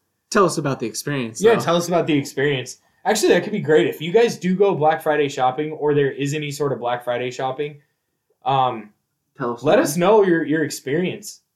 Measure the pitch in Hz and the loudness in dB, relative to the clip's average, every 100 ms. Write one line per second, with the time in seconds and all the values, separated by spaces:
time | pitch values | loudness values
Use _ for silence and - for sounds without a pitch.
0 | _ _ _ 208 180 156 143 131 113 - | _ _ _ 2 2 0 -4 -4 -6 -8
1 | - 143 117 117 208 214 139 170 170 175 | -6 -6 -6 0 2 2 2 0 0 0
2 | 151 147 139 - 143 135 120 - _ _ | 0 0 -2 -2 -2 -2 -6 -14 _ _
3 | 180 214 349 - 220 202 139 156 170 - | -2 2 4 2 2 -4 2 4 4 -2
4 | 160 208 240 - 180 185 202 156 151 156 | 0 2 2 0 -2 2 2 2 0 0
5 | 160 151 139 139 127 131 156 156 147 147 | 0 0 0 0 -2 -2 -6 -4 0 2
6 | 139 123 143 151 147 139 143 120 120 123 | 0 0 -4 -4 -6 -4 -4 -2 -4 -4
7 | - 120 127 127 131 131 147 143 _ _ | -4 -4 -4 -6 -6 -6 -8 -10 _ _
8 | _ _ _ _ - 135 127 113 104 _ | _ _ _ _ -2 0 0 -2 -10 _
9 | _ _ _ - 123 117 135 214 - 156 | _ _ _ -8 -6 -2 2 2 2 2
10 | 175 220 196 165 147 156 143 - 131 151 | 4 4 4 2 2 0 -2 -4 -4 -2
11 | 180 107 - - _ | -2 -6 -12 -20 _